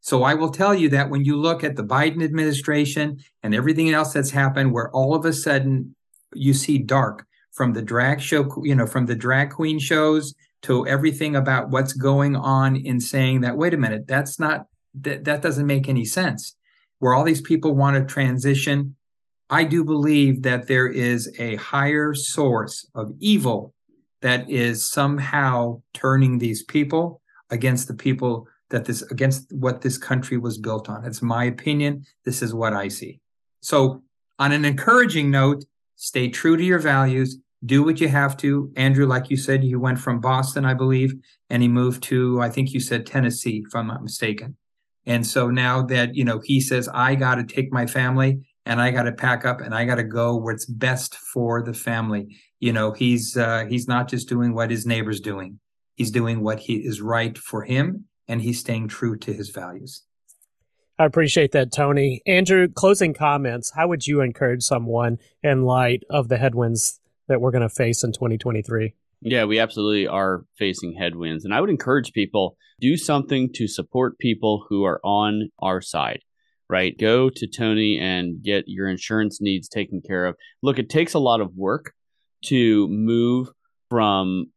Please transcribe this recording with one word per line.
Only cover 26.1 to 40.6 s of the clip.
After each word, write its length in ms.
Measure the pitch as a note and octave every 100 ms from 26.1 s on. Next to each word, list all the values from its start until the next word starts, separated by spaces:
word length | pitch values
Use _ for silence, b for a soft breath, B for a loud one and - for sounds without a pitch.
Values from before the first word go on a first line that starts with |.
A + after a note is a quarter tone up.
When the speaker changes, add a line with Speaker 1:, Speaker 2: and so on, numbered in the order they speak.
| C3+ C3 B2
Speaker 1:
these 240 | A#2+ G#2+
people 580 | - D3+ C#3+ D#3+ E3+ E3+ b b _
against 380 | A#2 B2+ B2+ -
the 60 |
people 520 | A2+ C3+ C3 B2 A#2 A2+ b _
that 160 | A#2+ A#2
this, 160 | A#2 -
against 420 | B2+ C3+ C3+ -
what 300 | D3 B2+ A#2+
this 160 | C3 C3
country 400 | - C3 C3 B2+
was 180 | A#2+ G#2+
built 320 | G#2+ A2 G#2+
on. 160 | G#2+
It's 160 | A#2+ G#2+
my 240 | A#2+ A#2
opinion. 640 | B2 A#2+ - D3 D3 C#3+ C#3+ b
This 160 | - B2
is 140 | A#2
what 180 | A2+ A2+
I 160 | G#2 G2+
see. 320 | G2+ E2 - _ _ _ _
So 420 | - D3+ C3+ C3+ _ _ _ _
on 140 | C#3
an 120 | D3
encouraging 680 | D3 C3+ - B3 B3 D#3+ C#3+
note, 340 | C#3 C3+ C#3+ - _ _ _
stay 320 | - C3 B2
true 280 | - E3 E3
to 80 |
your 140 | F3 F3+
values, 600 | D3+ C3+ C3 C3 C3 - _ _
do 200 | A#2+ C3+
what 160 | D3+ D3+
you 80 | D#3+
have 280 | C#3 C#3 C3+
to. 340 | C#3+ C#3+ - -
Andrew, 300 | C3+ C3+ C#3
like 220 | B2+ C3
you 80 | C3+
said, 260 | - C3+
he 140 | C3 B2
went 220 | B2+ B2
from 220 | - A#2+
Boston, 440 | B2 C3 C3 C#3+